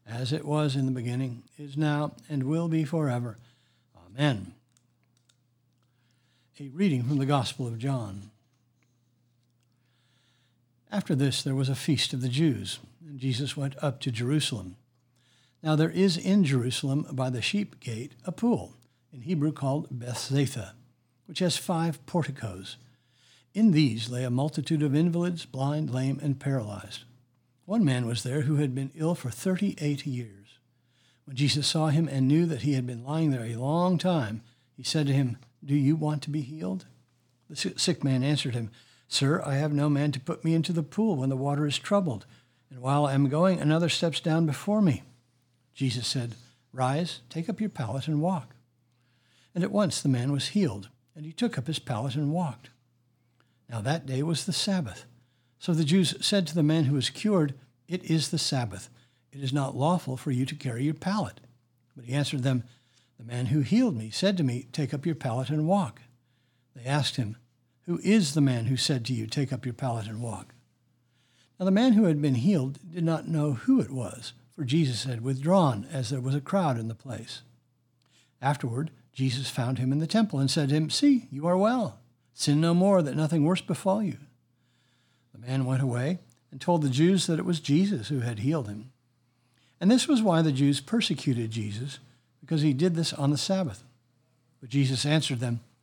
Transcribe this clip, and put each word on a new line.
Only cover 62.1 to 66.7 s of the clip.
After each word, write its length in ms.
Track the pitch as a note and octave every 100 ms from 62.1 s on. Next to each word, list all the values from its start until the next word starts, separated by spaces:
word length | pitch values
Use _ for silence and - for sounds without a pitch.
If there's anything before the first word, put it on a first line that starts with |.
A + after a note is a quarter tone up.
answered 280 | C#3 C#3 C#3+
them, 220 | C3 B2+ - _ _ _ _ -
"The 60 |
man 220 | A#2 B2 B2
who 140 | D3+
healed 340 | A#2 A3 B3+
me 160 | A#2+ A2
said 260 | - F#3+ F#3+
to 40 |
me, 240 | C#3 A#2+ -
'Take 220 | - C#3
up 100 | C#3+
your 100 | F3
pallet 360 | D#3 C3 A#2 B2
and 180 | D3+ D#3
walk.'" 320 | G3 C#3 - - _ _ _ _ _ _